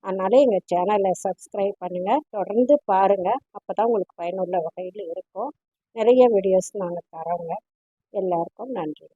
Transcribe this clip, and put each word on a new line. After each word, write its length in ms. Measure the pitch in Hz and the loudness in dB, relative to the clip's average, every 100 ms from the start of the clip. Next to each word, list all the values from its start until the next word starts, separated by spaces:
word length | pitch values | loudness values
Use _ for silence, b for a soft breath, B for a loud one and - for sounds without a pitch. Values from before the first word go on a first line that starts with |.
அதனால 280 | 196 190 190 247 | -6 -4 4 4
எங்க 180 | 269 190 - | 4 2 0
சேனலை 460 | 175 180 208 196 175 | -2 2 2 2 -2
சப்ஸ்கிரைப் 580 | 196 180 - 208 196 202 | -4 -8 -10 -4 -4 -4
பண்ணுங்க. 340 | 180 180 185 269 - | -8 -6 0 -2 -2
தொடர்ந்து 440 | 214 180 208 247 294 | -8 -2 0 4 2
பாருங்க. 440 | - 190 196 196 180 262 _ | 4 2 4 2 0 -2 _
அப்பதான் 340 | - - 185 226 | -20 -8 -2 0
உங்களுக்கு 280 | 226 180 - | 0 -4 -8
பயனுள்ள 400 | 170 190 175 185 | -8 -4 -2 -2
வகையில் 420 | 165 - 185 196 | -4 -10 -12 -12
இருக்கும். 460 | 175 175 - 185 254 - _ _ _ 226 | -12 -12 -12 -10 -10 -10 _ _ _ 0
நிறைய 280 | 220 254 247 | 4 6 6
வீடியோஸ் 420 | 208 190 185 - 208 | 4 2 0 0 -8
நாங்க 240 | 175 175 _ | -8 -8 _
தரோங்க. 420 | 165 165 175 170 196 _ _ _ _ _ | -12 -6 -6 -6 -10 _ _ _ _ _
எல்லாருக்கும் 580 | 208 190 170 170 - 247 | -4 -2 -2 -4 -8 -10
நன்றி. 360 | 233 156 151 - | -6 -6 -10 -18